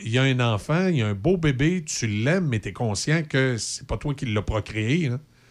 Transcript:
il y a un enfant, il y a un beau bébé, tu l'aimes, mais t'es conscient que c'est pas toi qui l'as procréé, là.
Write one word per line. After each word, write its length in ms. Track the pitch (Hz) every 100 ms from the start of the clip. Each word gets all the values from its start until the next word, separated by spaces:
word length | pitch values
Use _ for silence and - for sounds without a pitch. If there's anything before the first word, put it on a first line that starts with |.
il 60 | -
y 60 | 123
a 60 |
un 160 | 135 127
enfant, 480 | 120 104 - 160 190
il 100 | 156
y 40 |
a 60 | 107
un 80 | 101
beau 200 | 113 185
bébé, 460 | 156 123 151 180
tu 220 | 156 - 117
l'aimes, 400 | 104 123 190 160
mais 120 | 110
t'es 120 | -
conscient 500 | 90 120 98 - 160
que 340 | 151 135 131 113
c'est 280 | - - -
pas 100 | 107
toi 160 | 147
qui 120 | 139 131
l'as 160 | 104
procréé, 680 | 98 110 - 110 110 165 147
là. 100 | 123 - _ _